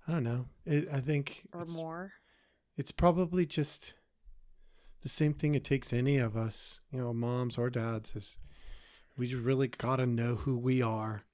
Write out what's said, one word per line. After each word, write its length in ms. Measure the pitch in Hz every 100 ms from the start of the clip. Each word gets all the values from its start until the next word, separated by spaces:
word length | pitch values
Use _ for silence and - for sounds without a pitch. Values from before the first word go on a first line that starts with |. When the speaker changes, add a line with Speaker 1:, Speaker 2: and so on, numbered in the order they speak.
| -
Speaker 1:
I 40 |
don't 120 | 160
know. 220 | 117 120 127 - -
It, 220 | 147 160
I 80 | 143
think 420 | 131 151 139 - -
Speaker 2:
Or 80 | 175
Speaker 1:
it's, 100 | 170 165
Speaker 2:
more? 380 | 160 165 190 - _ _ _ _ _ -
Speaker 1:
it's 140 | 139
probably 540 | - 170 170 180 180 165
just 480 | - 143 - - - _ _ - - - - - - - -
the 80 | 135
same 240 | - 151
thing 200 | 147 151
it 100 | 147
takes 280 | - 139 -
any 260 | 120 127 139
of 200 | 120 110
us, 420 | 110 - - - _
you 80 | 131
know, 140 | 123
moms 440 | 117 117 123 123 120
or 120 | 120
dads, 460 | 123 113 113 107 -
is 220 | 101 - - - - - - - _ -
we 100 | 123
just 160 | 127
really 240 | 117 131 135
gotta 380 | - 123 131 127
know 300 | 117 117 120
who 220 | - 123
we 240 | 127 127
are 420 | 120 110 110 107 -